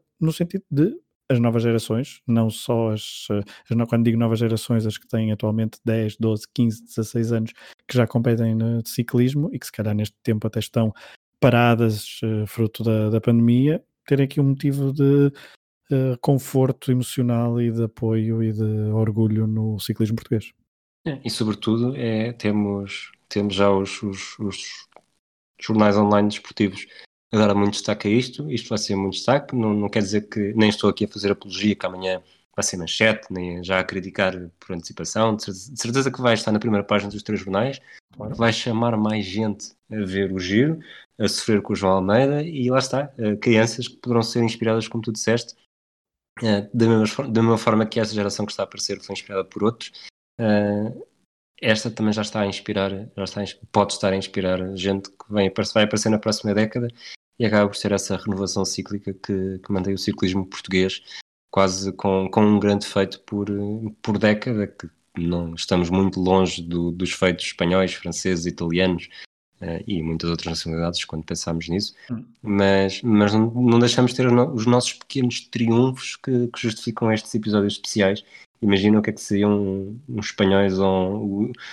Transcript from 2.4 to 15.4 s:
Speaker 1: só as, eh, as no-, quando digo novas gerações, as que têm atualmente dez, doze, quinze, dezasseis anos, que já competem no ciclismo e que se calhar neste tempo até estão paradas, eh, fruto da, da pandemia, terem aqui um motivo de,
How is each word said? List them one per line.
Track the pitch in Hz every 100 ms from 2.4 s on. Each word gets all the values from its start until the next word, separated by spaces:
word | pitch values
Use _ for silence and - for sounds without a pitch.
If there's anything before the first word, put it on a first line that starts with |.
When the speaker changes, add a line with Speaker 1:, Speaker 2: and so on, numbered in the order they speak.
| 113
Speaker 1:
só | - - 117 110
as, | 107 - - -
eh, | 104 98 - -
as | 117
no-, | 117
quando | 120
digo | 117 113
novas | 117 113
gerações, | 117 110 - 117 107
as | -
que | _
têm | 113 110
atualmente | 107 110 110 110 -
dez, | 113 113 107 -
doze, | 113 107 -
quinze, | - 117 107
dezasseis | - - 107 120 113
anos, | 117 113 - - - -
que | 123
já | 113
competem | 123 120 117 113
no | 110 113 117 113
ciclismo | - 117 123 127 143 165
e | 127
que | -
se |
calhar | - 107 107
neste | 104 -
tempo | - 107 110
até | 110
estão | - 120 113 - - - _ _
paradas, | 131 120 120 117 117 104 - -
eh, | 113 110 104
fruto | - 110 -
da, | 113 110 107
da | 110
pandemia, | 120 117 117 123 143 165 - _ -
terem | 139 135
aqui | 147
um | 139
motivo | 135 143 139 139
de, | 143 139 143 143 139